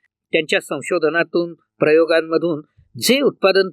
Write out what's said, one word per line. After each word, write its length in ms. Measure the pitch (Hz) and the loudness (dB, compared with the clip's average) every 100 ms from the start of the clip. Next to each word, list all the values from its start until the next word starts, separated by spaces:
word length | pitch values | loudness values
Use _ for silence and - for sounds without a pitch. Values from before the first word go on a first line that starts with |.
| _ _ _ | _ _ _
त्यांच्या 280 | 165 156 196 | -4 -2 -4
संशोधनातून, 920 | - 147 - 175 151 165 165 175 170 | -4 -10 -4 -2 0 -2 -2 -2 -4
प्रयोगांमधून 1080 | 160 _ - 151 160 160 165 160 160 170 151 - _ _ 120 | -10 _ -2 2 4 4 0 0 -2 -2 -6 -10 _ _ -6
जे 200 | 117 269 | 0 2
उत्पादन 480 | 262 - 196 190 185 | 0 0 0 2 0